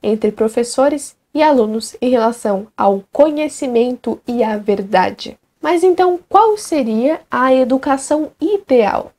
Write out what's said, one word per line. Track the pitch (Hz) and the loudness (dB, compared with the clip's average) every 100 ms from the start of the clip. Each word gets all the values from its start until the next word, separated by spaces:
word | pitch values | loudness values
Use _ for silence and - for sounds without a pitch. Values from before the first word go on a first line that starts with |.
entre | 214 220 214 | -2 -2 -2
professores | 214 220 220 240 - 277 294 - _ _ | 0 -2 -2 -4 0 0 0 -10 _ _
e | 285 | 0
alunos | 311 269 214 220 - - | 2 2 2 -2 -8 -4
em | 247 | 0
relação | 247 226 233 226 196 214 - | 2 0 -2 -4 -4 -6 -2
ao | 202 196 196 | 0 0 -4
conhecimento | - 302 294 302 - 277 233 247 247 - 220 - | 2 2 2 -6 -4 -2 0 0 -2 -8 -8 -6
e | 240 | -4
à | 220 214 | -2 -2
verdade. | 208 202 196 196 190 208 - - _ _ | -2 -2 0 0 0 -4 -16 -18 _ _
Mas | 311 339 | -2 2
então, | 370 349 370 349 _ | 2 4 2 0 _
qual | 392 440 427 | 4 4 2
seria | - 311 226 220 254 320 _ | -2 -2 0 0 0 -2 _
a | 247 262 | -2 2
educação | 262 254 262 285 269 - 302 302 _ | 2 2 0 0 -4 -2 -2 -4 _
ideal? | 320 403 - 254 202 - - | -2 -2 2 2 2 -2 -6